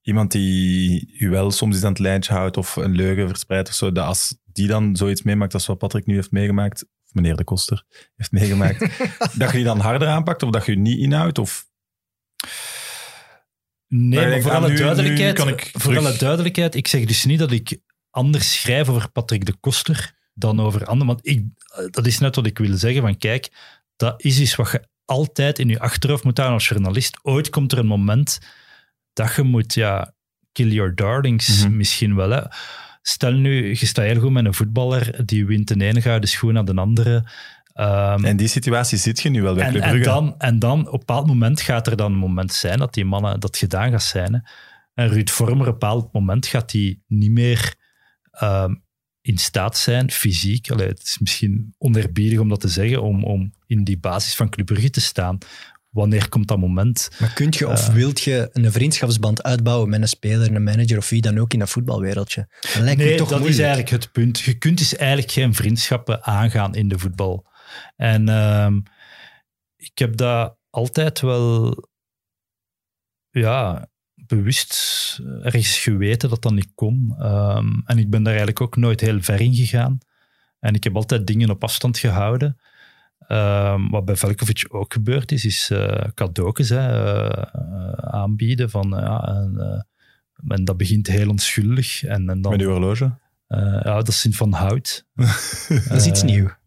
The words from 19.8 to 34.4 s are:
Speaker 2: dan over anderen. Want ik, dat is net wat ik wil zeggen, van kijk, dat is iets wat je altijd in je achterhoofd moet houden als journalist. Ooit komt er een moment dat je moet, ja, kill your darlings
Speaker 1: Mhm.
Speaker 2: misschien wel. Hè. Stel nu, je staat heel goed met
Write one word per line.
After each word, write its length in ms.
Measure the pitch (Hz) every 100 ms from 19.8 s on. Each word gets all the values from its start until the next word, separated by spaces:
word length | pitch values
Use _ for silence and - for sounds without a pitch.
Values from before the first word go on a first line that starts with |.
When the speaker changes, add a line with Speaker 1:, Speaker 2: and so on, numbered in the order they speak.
| - 156 - _ _
Speaker 2:
dan 260 | - 107 107
over 260 | 107 104 -
anderen. 220 | 127 131
Want 200 | 123 156
ik, 160 | 131 104 - - - 92
dat 160 | - 117
is 120 | 110
net 160 | 139 131
wat 100 | 107
ik 120 | -
wil 200 | 107 95
zeggen, 240 | 113 131
van 160 | 113 95
kijk, 340 | 110 110 - - - _ _ _
dat 280 | 117 117
is 160 | 143 131
iets 160 | 139 -
wat 160 | 117
je 160 | 123 - _ -
altijd 540 | 131 151 - 143 147
in 80 | 127
je 100 | 113
achterhoofd 440 | 120 - 131 143
moet 140 | 131 120
houden 200 | 131 117
als 80 | -
journalist. 520 | 110 95 98 127 -
Ooit 280 | 139 135 151
komt 220 | 156 135
er 60 | 127
een 80 | 113
moment 520 | 101 101 113 147 - - - _ - _ _ _
dat 220 | - 113 -
je 80 |
moet, 300 | 131 120 110
ja, 400 | - 107 98 - _ _ _ _
kill 200 | - 113
your 240 | 107 95 87
darlings 680 | 101 127 135 113 - 101
Speaker 1:
Mhm. 140 | 101 107
Speaker 2:
misschien 380 | 98 - 107 98
wel. 140 | 95
Hè. 120 | 131 - - - - - -
Stel 300 | - - 127
nu, 380 | 131 135 135 104
je 60 | 113 117
staat 200 | - 107
heel 140 | 117
goed 120 | 131
met 140 | 131